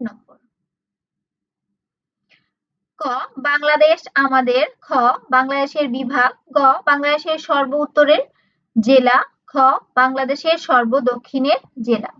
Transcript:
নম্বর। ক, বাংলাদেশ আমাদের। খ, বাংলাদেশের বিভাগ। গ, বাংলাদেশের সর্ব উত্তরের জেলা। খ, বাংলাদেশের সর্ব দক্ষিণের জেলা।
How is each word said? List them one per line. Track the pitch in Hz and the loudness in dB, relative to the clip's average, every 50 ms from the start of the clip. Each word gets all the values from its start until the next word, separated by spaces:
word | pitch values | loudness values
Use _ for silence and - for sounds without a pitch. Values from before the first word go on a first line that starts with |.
নম্বর। | 247 220 - - _ _ _ _ _ _ _ _ _ _ _ _ _ _ _ _ _ _ _ _ _ _ _ _ _ _ _ _ _ _ _ _ _ _ _ _ _ _ _ _ _ _ _ _ _ _ _ _ _ _ _ _ _ _ _ - | -12 -12 -12 -16 _ _ _ _ _ _ _ _ _ _ _ _ _ _ _ _ _ _ _ _ _ _ _ _ _ _ _ _ _ _ _ _ _ _ _ _ _ _ _ _ _ _ _ _ _ _ _ _ _ _ _ _ _ _ _ -10
ক, | 311 277 247 262 302 - _ - | -8 -6 -6 -6 -8 -10 _ -8
বাংলাদেশ | 254 294 285 294 294 294 302 302 302 311 330 349 - - - | -6 -4 -4 -2 0 0 2 4 4 4 2 0 -4 -4 -2
আমাদের। | 277 277 269 262 262 254 247 247 254 294 - - _ | -2 0 0 0 0 0 2 0 0 0 -2 -4 _
খ, | _ - 311 262 240 240 - - - - | _ -4 -2 0 2 2 0 -2 -2 -2
বাংলাদেশের | 262 254 262 262 277 277 277 277 - 311 294 269 | 0 0 0 0 -2 -4 -4 -4 -4 -4 -4 -4
বিভাগ। | 240 262 254 240 277 269 247 254 - - _ _ 262 | -4 -6 -6 -4 -2 0 0 -2 -2 -6 _ _ -2
গ, | 294 277 269 269 359 - | 2 2 2 2 2 0
বাংলাদেশের | 294 294 285 285 294 294 302 302 320 320 311 | 0 0 0 0 -2 -2 -2 -2 -4 -6 -6
সর্ব | 302 - 320 277 277 254 269 | -4 -2 -2 -2 -2 -2 -2
উত্তরের | 294 294 285 _ 302 294 277 302 359 554 - _ _ _ _ _ _ _ _ - 226 | -4 -4 -2 _ 2 4 4 4 2 0 -4 _ _ _ _ _ _ _ _ -2 -2
জেলা। | 208 220 269 262 247 247 247 277 - - _ _ _ _ | 2 4 4 4 4 4 2 2 0 -2 _ _ _ _
খ, | - 285 262 262 269 - - _ _ | -2 2 2 2 2 0 -4 _ _
বাংলাদেশের | - 254 262 262 269 269 254 277 285 - 330 330 330 | 0 0 0 0 -2 -4 -4 -6 -4 -2 -2 -2 -2
সর্ব | - - 311 247 240 226 233 277 | -2 0 0 0 0 0 -2 -2
দক্ষিণের | 247 247 247 240 - _ - 277 262 277 320 - - _ _ 262 | -2 -2 -4 -4 -8 _ -6 -2 0 0 0 -2 -4 _ _ -10
জেলা। | 226 233 233 208 - - - _ | -4 -4 -2 -4 -4 -8 -16 _